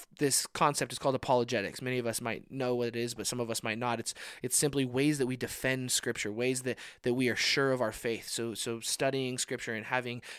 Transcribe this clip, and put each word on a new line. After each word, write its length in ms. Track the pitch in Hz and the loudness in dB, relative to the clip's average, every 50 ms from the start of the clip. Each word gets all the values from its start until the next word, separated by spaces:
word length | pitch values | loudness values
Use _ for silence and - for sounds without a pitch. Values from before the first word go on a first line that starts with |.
| - - - - | -18 -10 -2 2
this 260 | 151 135 - - - | 2 4 4 2 0
concept 460 | - - - 170 147 143 - 135 120 | 0 2 4 4 4 4 2 -2 -2
is 80 | 127 - | -2 -2
called 160 | - 139 131 | 0 2 2
apologetics. 640 | 123 - - 131 123 120 117 123 107 98 87 - - | 2 2 2 2 4 2 2 0 0 0 -2 -4 -4
Many 160 | 127 127 127 | -4 -2 -2
of 80 | 123 117 | 0 0
us 140 | 113 110 - | -2 -2 -2
might 320 | 120 117 104 - - - | -2 -4 -4 -6 -8 -8
know 240 | - 135 127 123 123 | -4 -2 0 0 2
what 140 | 120 120 117 | 2 0 -2
it 60 | 113 | -2
is, 160 | 117 120 120 117 | -2 -4 -4 -4
but 120 | 107 98 | -4 -4
some 140 | - 123 123 | -2 -2 -2
of 100 | 120 113 | -2 -2
us 140 | 113 - - | -2 -2 -2
might 140 | 113 107 | -2 -2
not. 240 | 113 123 120 117 113 | 0 0 0 0 0
It's, 120 | 110 - - - - - - - - | -2 -6 -8 -8 -10 -14 -10 -6 -4
it's 140 | 123 - | 0 2
simply 260 | - 156 143 131 139 131 | 4 4 4 4 2 0
ways 340 | 120 123 131 143 151 151 | 2 2 4 4 4 4
that 100 | 139 131 | 4 2
we 100 | 123 127 | 0 0
defend 540 | 123 120 110 - - - 131 131 131 127 127 - | -2 -4 -6 -4 -2 0 0 0 0 0 0 0
Scripture, 380 | - - 123 113 - - 104 | 0 0 0 -2 -2 -4 -4
ways 320 | 107 113 123 131 131 127 127 | -2 0 2 2 2 0 0
that, 140 | 127 113 - - - - - - | -4 -4 -4 -8 -16 -10 -4 0
that 100 | 123 120 | 0 2
we 160 | 131 131 120 | 4 4 2
are 80 | 110 | 2
sure 340 | - - - - 147 139 135 | 2 2 2 4 4 4 4
of 80 | 131 127 | 4 2
our 140 | 120 123 - | 2 0 -2
faith. 340 | - - 120 113 95 - | -2 -2 -2 -2 -2 -4
So, 260 | - - 120 117 117 104 | -4 -4 -2 -2 -2 -2
so 280 | - - 123 113 113 | -4 -4 -4 -4 -4
studying 560 | - - - - 147 135 135 135 131 127 131 | -2 -2 0 2 2 2 2 0 -2 -2 -2
Scripture 360 | 127 - - 131 117 - 123 113 | -2 -2 -2 -4 -4 -4 -4 -4
and 120 | 110 113 | -4 -2
having 360 | 120 127 127 120 120 120 123 - - - | 0 0 0 0 -2 -6 -8 -10 -12 -14